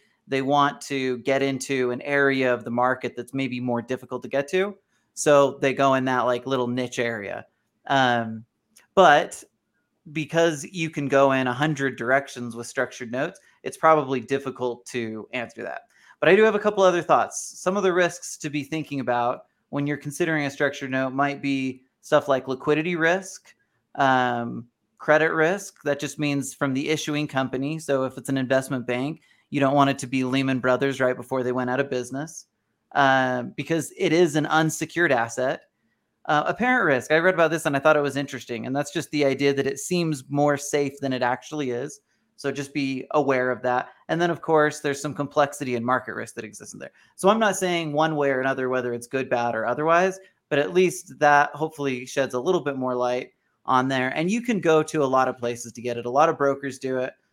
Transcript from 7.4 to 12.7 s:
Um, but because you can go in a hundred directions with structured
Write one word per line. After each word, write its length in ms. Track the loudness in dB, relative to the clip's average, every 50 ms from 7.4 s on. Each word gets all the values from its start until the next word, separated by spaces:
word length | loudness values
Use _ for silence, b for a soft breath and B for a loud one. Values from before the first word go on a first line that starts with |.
| -12 _ _ _ _ _ _ _ _ 0
Um, 560 | 2 2 4 4 2 0 -2 -4 -8 -10 -14 _ _ _ _ _ b b b b _
but 480 | 6 8 8 8 6 4 0 -6 -14 -18 -20 _ _ _ _ _ _ _ _ _ _ _ -12 -10
because 520 | -8 -8 -2 2 2 2 2 2 -2 -6
you 260 | -10 -8 -6 -6 -4
can 160 | -4 -4 -2
go 260 | 2 4 6 6 6 4
in 140 | 2 0
a 60 | 0 0
hundred 440 | 0 0 0 0 0 -2 -4 -4
directions 600 | -4 0 2 2 2 0 -2 -8 -10 -10 -10 -10
with 100 | -10 -12
structured 460 | -8